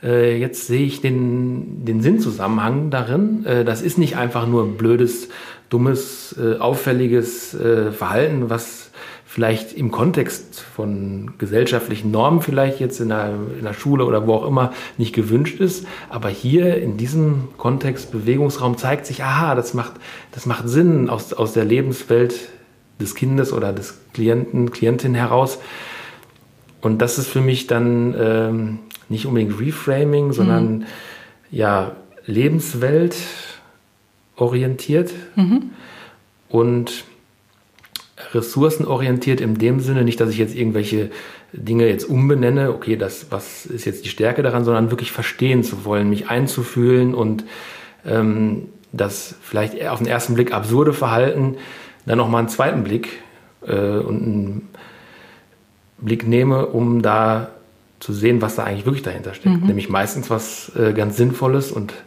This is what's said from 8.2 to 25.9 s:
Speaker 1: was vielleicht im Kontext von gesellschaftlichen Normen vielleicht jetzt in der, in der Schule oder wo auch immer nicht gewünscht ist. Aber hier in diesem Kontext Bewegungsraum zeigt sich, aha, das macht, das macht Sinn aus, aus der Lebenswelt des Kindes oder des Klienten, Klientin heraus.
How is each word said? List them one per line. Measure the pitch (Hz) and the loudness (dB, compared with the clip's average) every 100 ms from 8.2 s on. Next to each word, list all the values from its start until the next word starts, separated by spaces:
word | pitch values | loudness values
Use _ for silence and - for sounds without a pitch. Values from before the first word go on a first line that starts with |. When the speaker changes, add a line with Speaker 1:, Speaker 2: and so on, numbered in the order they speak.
| 156 147 120 | 2 0 -2
Speaker 1:
was | 117 - - - - - - _ | -4 -6 -16 -20 -20 -20 -20 _
vielleicht | - 113 110 - | -2 0 0 -4
im | - 123 | -4 -4
Kontext | - 135 165 127 - - - | 2 2 2 -2 -6 -14 -20
von | - - 104 101 98 98 101 - | -16 -8 -6 -4 -6 -6 -10 -8
gesellschaftlichen | 101 107 127 120 - 107 107 | -2 2 2 0 -2 -4 -2
Normen | 110 131 165 | 2 4 4
vielleicht | 156 135 135 135 | 2 2 2 2
jetzt | 127 - | -4 -2
in | 117 | -2
der, | 107 104 104 107 131 | 0 -2 -4 -8 -8
in | |
der | 107 | -8
Schule | 104 143 139 123 | -6 0 2 2
oder | 110 110 | 2 2
wo | |
auch | 110 - | 2 2
immer | 135 127 - - - | 2 0 -2 -14 -6
nicht | 113 | -2
gewünscht | - 104 117 156 - | 0 2 2 0 0
ist. | 185 185 - - - | 0 0 -10 -16 -12
Aber | 120 110 | -8 -6
hier | 98 123 156 180 170 | -4 2 4 4 2
in | 123 107 | -2 -4
diesem | 120 156 156 143 127 - | -2 2 2 2 -2 -4
Kontext | 123 135 139 131 - | -2 0 -2 -6 -6
Bewegungsraum | 113 107 131 143 139 127 120 | -4 0 2 2 0 -2 -2
zeigt | 131 143 | -2 -2
sich, | - 131 | -4 -8
aha, | 135 139 165 | -2 0 2
das | 123 117 | 0 0
macht, | 123 117 - - - - | -4 -6 -10 -18 -20 -18
das | - 123 | -8 -4
macht | 117 117 | -4 0
Sinn | 131 175 156 120 | 4 6 4 2
aus, | 117 - | -2 -6
aus | - 110 | -2 0
der | 113 107 | 0 2
Lebenswelt | 123 135 127 - 120 123 - - - - _ _ _ | 2 2 -4 2 2 2 -2 -12 -20 -20 _ _ _
des | 98 | -10
Kindes | - 131 135 131 | -2 0 2 0
oder | - 101 | 0 -2
des | 98 101 - - | -4 -8 -16 -16
Klienten, | - 113 117 123 131 120 | -2 2 2 0 0 -2
Klientin | - 117 123 135 | 0 0 2 0
heraus. | 120 120 123 131 - - - - | 0 2 4 2 -2 -12 -16 -14